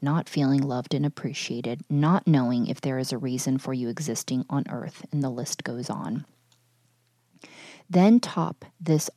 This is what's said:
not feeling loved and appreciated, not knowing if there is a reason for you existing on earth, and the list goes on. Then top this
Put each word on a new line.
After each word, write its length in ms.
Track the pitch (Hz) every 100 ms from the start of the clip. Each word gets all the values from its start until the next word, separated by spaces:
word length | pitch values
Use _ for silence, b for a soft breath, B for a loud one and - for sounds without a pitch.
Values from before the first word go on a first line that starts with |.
not 260 | 139 160 -
feeling 320 | 151 135 139
loved 320 | 139 127 120
and 140 | 143 147
appreciated, 760 | - 139 143 - 117 117 120 -
not 380 | 143 151 185 -
knowing 400 | 147 123 123 117
if 140 | -
there 180 | 143 131
is 140 | 127
a 40 | 123
reason 420 | 127 127 139 135
for 140 | -
you 160 | 131 120
existing 560 | 117 147 113 - 127 -
on 140 | 139 -
earth, 380 | 120 120 - -
and 100 | 147
the 80 | 135
list 320 | 123 - -
goes 260 | - 123 123
on. 380 | 107 - 123 - _ _ _ _ _ _ _ _ _ _ B B B B B -
Then 300 | 180 196 240
top 460 | - - - - - -
this 280 | 160 151 -